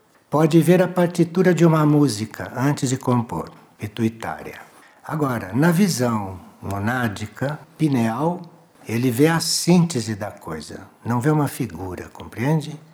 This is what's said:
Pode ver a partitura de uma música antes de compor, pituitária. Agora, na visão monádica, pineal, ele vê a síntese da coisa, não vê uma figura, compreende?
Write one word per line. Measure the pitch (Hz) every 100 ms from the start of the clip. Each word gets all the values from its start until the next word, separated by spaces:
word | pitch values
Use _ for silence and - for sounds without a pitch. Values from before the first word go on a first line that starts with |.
| _ _ _
Pode | 147 160 165
ver | 160 180
a | 180
partitura | 180 175 180 170 190 180
de | 156 170
uma | 156 151
música | 147 143 104 110 - 95 113
antes | 139 143 131
de | 127
compor, | - 123 113 82 - - - _
pituitária. | 107 - 113 113 - 76 76 - - - - _ -
Agora, | 156 143 120 92
na | 113 165
visão | 170 202 127 123 110 95 90 - -
monádica, | 95 98 107 127 120 95 104 - 131 151 - -
pineal, | 156 131 113 117 160 180 175 - _ _ -
ele | 117 127
vê | 117 156
a | 165
síntese | - - - 175 170 123 110 104
da | 104
coisa, | - - 117 - - 101 _ 110
não | 120
vê | 139
uma | 151 139
figura, | - 117 85 95 87 -
compreende? | - - - 131 160 147 156 -